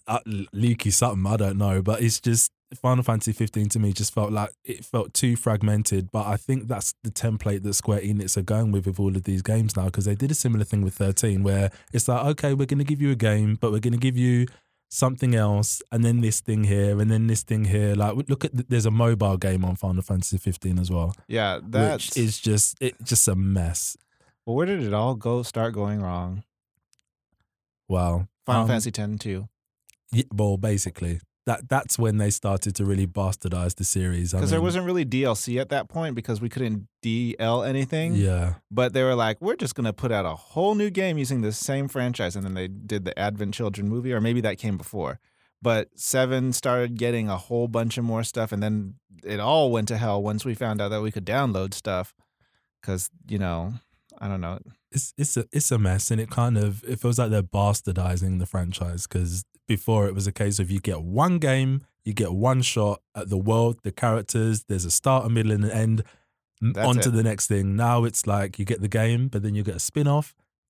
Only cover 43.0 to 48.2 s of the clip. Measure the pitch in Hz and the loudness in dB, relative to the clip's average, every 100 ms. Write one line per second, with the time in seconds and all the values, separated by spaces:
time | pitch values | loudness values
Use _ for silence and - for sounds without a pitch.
43 | 90 - 101 104 101 - 110 98 101 117 | -4 -2 -2 -2 -6 -4 -6 -2 -4 -2
44 | 127 117 113 120 110 95 110 95 - 104 | -2 0 0 0 -2 -4 -4 -4 -6 -6
45 | 71 - _ _ _ _ 120 110 - - | -6 -8 _ _ _ _ 0 0 -2 -8
46 | - 131 131 131 127 123 131 123 120 117 | -2 2 2 2 0 -2 0 0 0 -2
47 | 120 117 107 95 - 120 120 113 117 127 | 0 0 -2 -4 -4 -2 0 0 -2 -2
48 | 117 113 | -2 -2